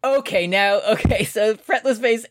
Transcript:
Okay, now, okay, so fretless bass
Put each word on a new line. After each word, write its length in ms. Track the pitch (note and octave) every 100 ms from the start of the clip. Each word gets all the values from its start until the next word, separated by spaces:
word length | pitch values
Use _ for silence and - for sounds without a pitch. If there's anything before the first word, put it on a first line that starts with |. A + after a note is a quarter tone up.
Okay, 440 | C#4 C#4 C4+ G3 F3
now, 340 | F#3+ G3+ G3+ -
okay, 300 | G#3+ - G#3+
so 300 | - G#3+ G#3+
fretless 460 | A3 - C4 C4 A3+
bass 240 | A#3+ A3+ -